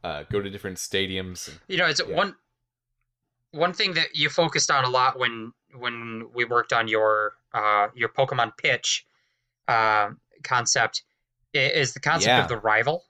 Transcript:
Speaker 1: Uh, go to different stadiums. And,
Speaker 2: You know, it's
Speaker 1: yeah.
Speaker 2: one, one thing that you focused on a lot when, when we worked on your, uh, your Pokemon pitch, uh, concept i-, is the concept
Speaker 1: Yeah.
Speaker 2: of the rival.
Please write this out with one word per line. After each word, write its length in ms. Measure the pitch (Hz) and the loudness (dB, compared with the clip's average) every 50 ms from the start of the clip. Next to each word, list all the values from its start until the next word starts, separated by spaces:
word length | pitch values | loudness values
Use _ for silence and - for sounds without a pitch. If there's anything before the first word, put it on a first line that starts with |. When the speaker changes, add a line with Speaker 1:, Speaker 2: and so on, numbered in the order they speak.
| - | -8
Speaker 1:
Uh, 200 | 87 78 73 76 - | -8 -8 -8 -8 -6
go 120 | - 101 101 | -6 -6 -6
to 80 | 98 | -6
different 260 | 95 101 - 101 92 | -10 -10 -10 -10 -10
stadiums. 720 | - - - - 98 98 95 95 95 92 92 90 87 - - | -8 -12 -6 -2 -2 -2 -2 -4 -6 -8 -8 -10 -12 -14 -14
And, 100 | 71 - _ | -16 -20 _
Speaker 2:
You 120 | _ 190 170 | _ -2 0
know, 80 | 180 | 0
it's 160 | 165 151 - - | 0 0 -2 -4
Speaker 1:
yeah. 80 | - - | -2 0
Speaker 2:
one, 200 | 160 185 202 - _ _ _ _ _ _ _ _ _ _ _ _ _ _ _ _ _ _ _ _ _ _ _ - | -2 -2 -2 -4 _ _ _ _ _ _ _ _ _ _ _ _ _ _ _ _ _ _ _ _ _ _ _ -4
one 200 | 151 165 175 175 | -2 -2 -2 0
thing 220 | - 220 196 180 | 0 -2 -2 0
that 140 | 160 165 - - | 0 -2 -2 -2
you 140 | 160 151 151 | -2 -2 0
focused 420 | - - 170 160 - 156 135 - | 2 2 2 2 2 0 0 2
on 140 | 156 139 127 | 2 2 2
a 60 | 127 | 2
lot 280 | 127 127 127 131 139 131 | 2 4 2 2 2 0
when, 340 | 127 120 117 113 113 117 - _ _ _ _ | -2 -4 -2 -4 -10 -12 -14 _ _ _ _
when 560 | 127 120 123 120 117 117 117 113 110 117 - 117 | -10 -8 -8 -8 -8 -10 -8 -8 -10 -10 -10 -4
we 100 | 123 120 | -4 -2
worked 300 | 113 120 120 117 - - | 0 2 0 0 2 0
on 120 | 117 113 | 0 0
your, 460 | 113 110 110 110 107 107 107 107 104 - _ _ _ - | 2 2 2 4 4 2 2 0 -4 -6 _ _ _ -6
uh, 340 | 113 107 107 104 104 101 104 - | -2 0 2 4 4 2 0 0
your 160 | 123 117 113 | -4 -4 -4
Pokemon 480 | - - 135 131 139 127 117 110 - - | 0 0 0 0 2 -2 -2 -2 -4 -4
pitch, 480 | - 156 127 117 - - - - - _ _ _ _ _ _ _ _ _ _ _ _ - | -2 -2 -2 0 -2 -2 -4 -4 -6 _ _ _ _ _ _ _ _ _ _ _ _ 0
uh, 420 | 117 113 110 110 107 107 104 101 - - _ _ _ _ 147 | 2 2 4 4 4 2 2 0 -4 -14 _ _ _ _ _
concept 600 | - 131 123 117 - - 139 117 110 - - _ _ _ _ _ _ _ _ _ _ _ | -2 -2 0 0 2 2 2 0 0 -2 -6 _ _ _ _ _ _ _ _ _ _ _
i-, 40 | 147 | 0
is 360 | 131 131 - 160 139 123 - | 0 2 2 0 0 -2 -2
the 60 | - | -4
concept 280 | - 147 139 135 - 113 | -2 0 0 2 2 4
Speaker 1:
Yeah. 140 | 123 123 98 | 4 4 4
Speaker 2:
of 80 | 85 | 2
the 80 | 117 110 | -2 -2
rival. 460 | 104 110 107 110 117 135 156 180 - _ | 2 2 4 4 4 2 -2 -4 -6 _